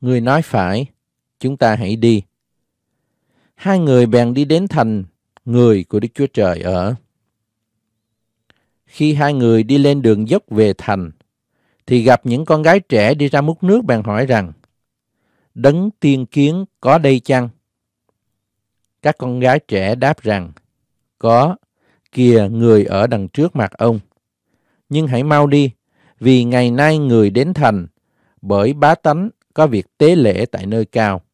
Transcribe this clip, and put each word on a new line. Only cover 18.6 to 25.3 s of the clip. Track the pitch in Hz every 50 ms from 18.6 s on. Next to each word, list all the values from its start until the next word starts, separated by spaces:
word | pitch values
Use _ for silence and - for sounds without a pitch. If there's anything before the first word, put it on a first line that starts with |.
| _ _ _ _ _ _ _ _
Các | - 147 151 -
con | 127 127 123 123
gái | 123 127 131 151
trẻ | - - 107 95 95 98 113
đáp | 123 123 139 156 -
rằng, | - 110 104 98 87 85 80 _ _ _ _ _ _ _ _ _ _ _ _ _
"Có, | - 113 117 120 135 165 185 - _ _ _ _ _ _ _ _ _ _
kìa | - 127 123 123 120 113 101 98
người | 113 113 117 117 110 104 98
ở | - - 95 107 123
đằng | 120 104 98 90
trước | - 139 151 180 -
mặt | 143 104 -
ông. | - - 113 117 113 107 - _ _ _ _ _ _ _ _ _ _ _ _ _ _ _ _ _
Nhưng | 143 156 160 139
hãy | 127 117 135
mau | 151